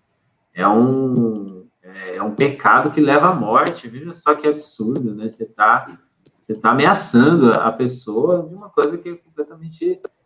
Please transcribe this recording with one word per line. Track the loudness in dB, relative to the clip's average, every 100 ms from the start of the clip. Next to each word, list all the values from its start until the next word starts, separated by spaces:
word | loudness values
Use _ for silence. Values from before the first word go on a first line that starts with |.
| _ _ _ _ _ -2
é | 2
um, | 4 2 2 0 0 0 -2 -10 -16 -20 _
é, | -20 -16 -12 -8
é |
um | -6
pecado | -2 -2 0 2 2 2
que | 2
leva | 4 4 4
à | 2
morte. | 0 0 0 -4 -12
Veja | -16 -16
só | -6 -2
que | 0 0
absurdo, | -2 -6 -8 -4 -4 -4
né? | -6 -10
Você | -10 -10
tá, | 0 2 2 -2 -16 _ _ _ _
você | -10 -4
tá | 0
ameaçando | 2 2 2 2 4 4 6 4
a | 4 0
pessoa | -2 -4 -6 -6 -2 0 0 -2
de | -14
uma | -8
coisa | -2 -2 -2
que | -10
é | -14
completamente | _ -12 -12 -12 -18 -6 -4 -4 -8 _